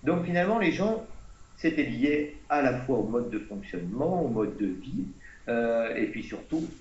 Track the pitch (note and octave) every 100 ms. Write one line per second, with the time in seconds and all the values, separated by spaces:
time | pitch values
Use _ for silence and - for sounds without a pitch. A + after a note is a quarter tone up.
0 | C#3 F3 F3 F3 F#3 A3+ F#3 D#3+ G3+ A3
1 | - - - - - - E3 D3+ B2+ A#2
2 | C#3+ D3+ D3 - - D3 C3+ B2 B2+ B2
3 | G#2+ A#2+ A#2+ G#2+ - G2+ - F2+ F2 A2+
4 | D#3 F3+ C#3+ A2 G#2 - D#3+ - - -
5 | - - - - - A#2 A#2 A#2 A2+ G#2+
6 | A2+ A2+ G2+ - - D#3+ - -